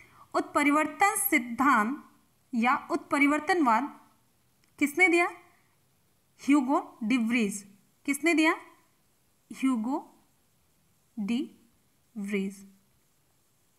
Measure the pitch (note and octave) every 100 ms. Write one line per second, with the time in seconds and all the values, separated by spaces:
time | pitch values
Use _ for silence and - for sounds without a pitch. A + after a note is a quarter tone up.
0 | - - - D#4+ - D#4+ C#4+ D4 D#4 D4+
1 | G4 G#4+ - D4+ A#3+ A#3 C4 B3 G#3 D4
2 | - _ _ _ _ B3 A#3+ C#4 - E4+
3 | - D4 C#4+ D4+ D4 F#4 C4+ A3 C#4 -
4 | _ _ _ _ _ _ _ - C#4+ -
5 | F#4 E4+ F4+ - - _ _ _ _ _
6 | _ _ _ _ - C#4+ B3 D4+ - -
7 | A3 B3+ A3 A#3+ G#3 G3 - - _ _
8 | - C#4 D#4 D#4+ D#4 F4+ - _ _ _
9 | _ _ _ _ - - C4+ B3+ A3 C#4+
10 | - _ _ _ _ _ _ _ _ _
11 | _ - G3+ A#3 E4 - _ _ _ _
12 | _ A3+ G3 G3+ G3 F#3+ - _ _ _
13 | _ _ _ _ _ _ _